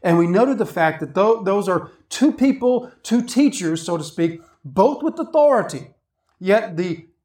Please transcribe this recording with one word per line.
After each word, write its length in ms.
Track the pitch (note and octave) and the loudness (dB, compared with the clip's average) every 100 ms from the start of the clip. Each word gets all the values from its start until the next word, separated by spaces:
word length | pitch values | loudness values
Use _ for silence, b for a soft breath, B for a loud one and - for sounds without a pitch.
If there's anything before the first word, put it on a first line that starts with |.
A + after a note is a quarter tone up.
And 140 | F3+ E3+ | 0 2
we 100 | E3+ | 4
noted 300 | F#3+ C4 A3+ | 2 2 0
the 80 | |
fact 360 | F#3+ E3+ D#3+ D#3 | -2 0 0 -2
that 140 | D3 | -4
tho-, 280 | F#3 G#3+ A3+ | 0 2 2
those 260 | F#3+ G3+ F#3+ | 0 -2 0
are 220 | F3+ B2+ B B | -2 -4 B B
two 240 | - D4 | 0 0
people, 580 | D#4 C4+ C4+ B3 B3 B3 B | 2 0 2 0 0 -4 B
two 180 | - A#3+ | -2 -2
teachers, 640 | A#3+ B3 C#4+ - E3 E3 | 0 2 2 0 -4 -4
so 160 | F3 E3+ | -4 -6
to 40 | |
speak, 380 | D3 - E3 E3 B B | -6 -4 -4 -4 B B
both 380 | C#3 C#3+ A#3+ C#4+ | -4 2 2 2
with 160 | D#4 E4 | -6 -6
authority, 720 | E4 D#4 D4 A#3+ - C3 - _ _ _ _ - | -2 2 4 4 0 -8 -16 _ _ _ _ -6
yet 400 | F#3 G#3+ F#3+ E3 | 0 0 0 -4
the 300 | F3+ - - _ | -4 -6 -12 _